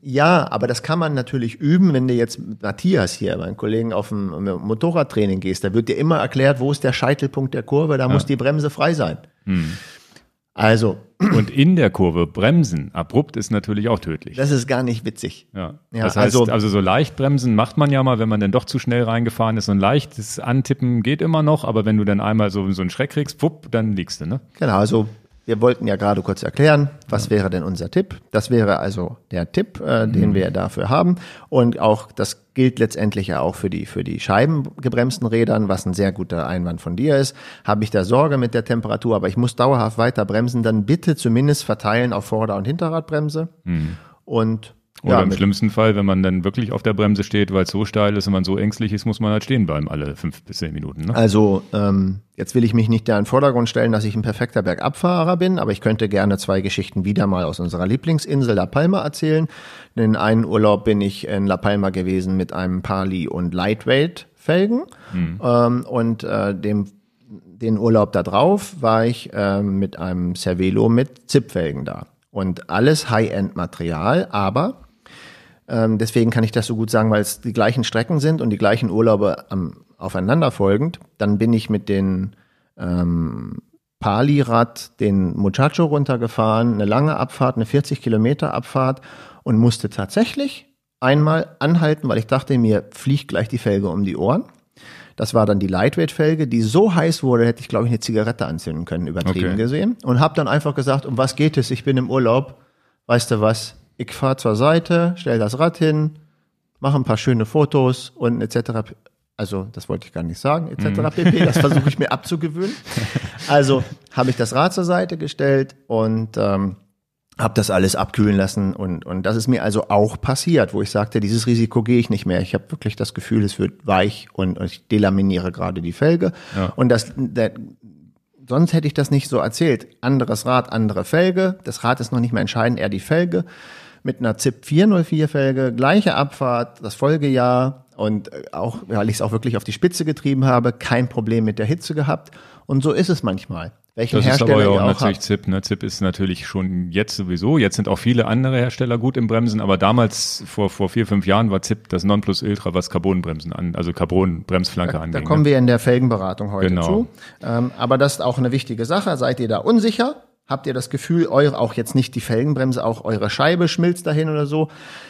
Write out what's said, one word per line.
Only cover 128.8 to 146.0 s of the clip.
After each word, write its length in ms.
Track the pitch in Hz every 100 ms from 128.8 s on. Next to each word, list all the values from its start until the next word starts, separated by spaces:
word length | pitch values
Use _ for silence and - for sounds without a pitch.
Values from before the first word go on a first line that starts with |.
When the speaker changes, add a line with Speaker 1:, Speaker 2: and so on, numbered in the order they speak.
| 151
Speaker 1:
ich 60 |
das 180 | 147 139
nicht 160 | 139 -
so 100 | 123
erzählt. 480 | 85 - 165 117 - _
Anderes 460 | 120 135 120 110 127
Rad, 260 | 127 123
andere 320 | 113 107 95
Felge. 540 | 92 156 185 185 190 185
Das 220 | - 117
Rad 160 | 117 127
ist 100 | 110
noch 80 | 123
nicht 140 | 117
mehr 80 | 113
entscheidend, 400 | 101 117 117 120
eher 80 | 104
die 100 | 98
Felge, 460 | - 156 175 180 175 - - - - -
mit 180 | 135 -
einer 160 | 120 110
zip 260 | 139 -
vier 220 | - 151 208
null 180 | 190
vier 240 | 160 156 151
Felge, 440 | 147 135 135 131
gleiche 420 | 117 135 196 190
Abfahrt, 680 | - 139 - 131 120 120 -
das 100 | 107
Folgejahr 920 | - 135 160 143 127 123 123 131 131 _ -
und, 360 | 107 107 -
äh, 100 | - -
auch, 260 | 76 107 113 95
weil 220 | 107 107
ich's 100 | 113
auch 100 | 104
wirklich 240 | 110 120 110
auf 80 |
die 80 | -
Spitze 320 | 107 180 175
getrieben 400 | 156 147 143 135
habe, 280 | 135 123 120
kein 360 | 117 - 123 123
Problem 360 | - 110 113
mit 140 | 110 104
der 80 | 107
Hitze 280 | 170 -
gehabt. 360 | 151 143 156 - - - - -
Und 160 | 135
so 100 | 147
ist 160 | 139 185
es 140 | 170
manchmal. 500 | 113 95 - 85 80 - _ -
Welchen 180 | 117 110
Speaker 2:
Das 80 | 123
ist 40 |
Speaker 1:
Hersteller 220 | 135 131
Speaker 2:
aber 100 | 135
ja 60 | 101
Speaker 1:
ihr 40 | 98
Speaker 2:
auch 60 |
Speaker 1:
auch 40 | 101
Speaker 2:
natürlich 300 | 110 113 95
Speaker 1:
habt. 60 |
Speaker 2:
zip, 240 | - 101 -
ne? 120 | 92
zip 200 | - 101
ist 180 | 104 -